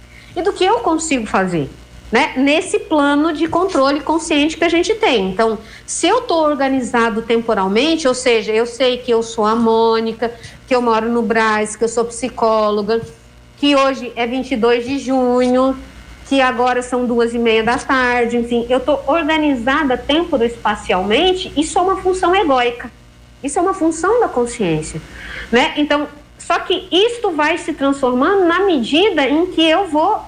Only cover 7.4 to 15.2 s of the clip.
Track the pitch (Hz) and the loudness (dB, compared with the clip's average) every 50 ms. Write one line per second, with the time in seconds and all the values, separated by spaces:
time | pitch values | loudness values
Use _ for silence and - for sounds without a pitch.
7.4 | 233 - 220 202 190 196 196 226 277 320 330 311 - 262 247 254 - 254 233 220 | 0 0 0 0 0 0 2 2 2 2 0 0 0 0 -2 0 0 2 2 2
8.4 | 202 208 220 220 240 233 - - 269 247 247 247 - 247 226 226 226 226 - 226 | 0 0 0 0 0 -2 -2 0 0 0 0 -2 -2 0 0 0 0 -2 -2 -2
9.4 | 208 214 220 240 233 226 226 226 226 226 226 226 226 226 226 - 240 226 233 - | 0 0 2 2 2 2 4 4 4 2 2 0 0 -4 -4 -4 -6 -6 -6 -10
10.4 | - - - - - - 254 247 240 233 220 220 220 240 233 240 226 202 196 220 | -16 -20 -20 -20 -4 -2 0 0 2 2 0 0 0 0 0 0 0 0 0 2
11.4 | 220 220 214 214 214 214 - - 233 226 226 240 233 233 - - 254 233 - - | 2 2 2 0 -2 -4 -2 -4 -4 -2 0 -2 -2 -4 -4 -6 -8 -8 -4 0
12.4 | 226 220 220 220 214 208 208 214 208 190 233 226 226 - - - - - - - | 0 2 2 2 2 0 0 -2 -2 -2 -2 -2 -4 -8 -14 -20 -20 -20 -20 -20
13.4 | - - - - 285 285 285 269 269 269 269 226 247 233 - - 240 233 254 262 | -20 -20 -8 -2 0 2 4 4 2 2 0 -2 -8 -10 -6 -6 -4 -4 -2 -4
14.4 | 254 - 277 220 226 233 240 247 233 247 277 269 226 247 262 262 | -4 -4 -2 0 2 2 2 2 0 -4 -4 -4 -2 -2 0 0